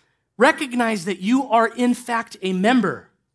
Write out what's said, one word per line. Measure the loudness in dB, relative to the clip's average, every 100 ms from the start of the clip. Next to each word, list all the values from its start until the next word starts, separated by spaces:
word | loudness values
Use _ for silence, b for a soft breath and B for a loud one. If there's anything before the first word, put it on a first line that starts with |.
| b b _ 2
Recognize | 2 2 -2 -2 -2 -2 -6
that | -6
you | 0 0 2
are | 2 2
in | 0 0
fact | -2 -4 -6 -6 -8
a | -6
member | 0 2 2 0 -4 -12 _ _